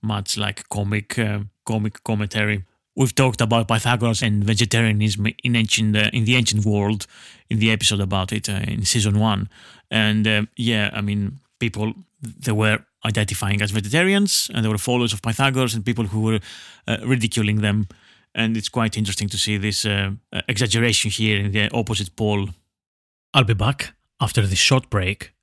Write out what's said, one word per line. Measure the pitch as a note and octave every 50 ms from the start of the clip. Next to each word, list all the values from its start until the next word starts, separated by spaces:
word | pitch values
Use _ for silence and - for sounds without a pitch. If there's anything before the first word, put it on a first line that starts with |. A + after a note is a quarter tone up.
much | - A2 G#2+ G#2 G2 - - -
like | G2+ G2 G2+ - - _
comic, | - G#2 G#2 G2 G#2 G#2 G#2 _ - -
uh, | A2+ G#2+ G#2 G#2 G#2 G#2 _ _ _
comic | - A2+ A2 G#2+ G#2+ - - _
commentary. | - A2+ G#2 G#2 G2+ - A2 G#2+ G#2 G#2+ G2+ F#2 _ _ _ _ _ _
We've | - C3+ B2 -
talked | - C3+ C3 A2+ -
about | A#2 A2 A#2 A#2 A2+ -
Pythagoras | A#2 A2 - A#2+ B2 A#2 A2 A#2+ A2+ -
and | - A#2 G#2 G2+
vegetarianism | G2+ G#2 A2+ G2+ A#2 G2+ - A2+ A#2 A2+ G#2+ G#2 G#2+ G#2+ G2 G#2 G#2 A2 - _ -
in | B2+ A#2+ A#2
ancient, | A2 A2 - - A2 G#2+ G#2 G#2+
uh, | G#2+ - -
in | A#2+ A2
the | G#2 B2 B2+
ancient | A#2 G#2 - G#2+ G2+
world, | G#2+ G#2 G#2 G2+ G2+ A2 G#2 - - - - - - - - _ _
in | - A2
the | G#2+ A2
episode | A2 A2 - - A2+ G2+
about | G2 F#2+ F#2+ G2 F#2+ F#2+
it, | - G#2 - -
uh, | G#2 G2 G#2
in | A2 A2 A2 G#2
season | - - A#2+ G#2 G#2+ G2+ G#2
one. | G#2+ A2 G#2 G2 G2+ G2+ _ - - - - - _ _
And, | - A2 A2 G#2+ G#2+ G#2+ G#2+
uh, | A2 G#2+ G#2 G#2+ A2 _
yeah, | - A#2+ A#2 A#2 G#2+ G#2 G2+ -
I | A2
mean, | G2+ G#2 G#2 G#2 G2+ G2 G2 - _ _ _ _
people, | - A#2 G2 G#2 G#2+ A2 - - F#3+ _ _ _
they | - - - - - B2 A2+
were | G#2+ G#2+ G#2+ G#2+ G#2+ - _ _ _ -
identifying | A2+ G#2+ - G#2+ G2+ - - - G2 G2+ G2+
as | G#2 G#2
vegetarians, | G2+ G#2+ G2 G#2 G#2 D#3 F3 F#3+ G3 G3+ G3+ G3 - - - - -
and | A#2 A2+
they | A2
were | G#2+ G2+
followers | - - B2 B2 A#2+ A#2 G#2
of | G#2
Pythagoras, | - A#2 A2 - C3+ C#3 C3 B2+ C3 A#2+ A2
and | A#2 G2+
people | A2 A#2+ G#2 A#2 G2
who | F#2+ G#2+
were, | A2 A2 A2 G#2+ - - - - - - - - _
uh, | - A2 G#2+ G#2+
ridiculing | A#2 C3 B2 G#2+ A2+ - A#2 A2 G#2 G#2+ G#2+
them. | G#2 G#2 G2+ G#2+ G#2 F#2 - _ _ - - _ _ _ _
And | - A2+ A2+ A2+ A2
it's | G#2 -
quite | - B2 A2+ A2 - A2
interesting | G#2+ G2 F#2+ - G#2 G2+
to | - G2
see | - - G#2+ G2+
this, | F#2+ G#2+ G2 - -
uh, | A2 G#2 G2+ G2 F#2+ G2 - _ _ -
uh, | F#2 - -
exaggeration | - G2+ C3 A2+ F#2+ A#2 A2+ A#2+ A2 - - A2
here | G2+ - A2+ A2 G#2+ G2+
in | G2+ G2+ F#2+
the | A2 G#2 A2
opposite | - A#2+ A2+ G2+ A2+ G2 G2+ G2 _ -
pole. | A2+ G#2+ G#2 G2+ G2 F#2+ F2 _ _ _ _ _ _ _ _ _ _ _ _ _ _ _ _
I'll | C3+ B2+
be | G2+ A2+
back | G2 F#2 A#2 C#3 - - - - _ _ _ _ _
after | - A2+ - -
this | G#2 G2 F#2+ F2+
short | - - C3+ C3 - _
break. | - G#2 F#2 F#2 G2+ - - - _ _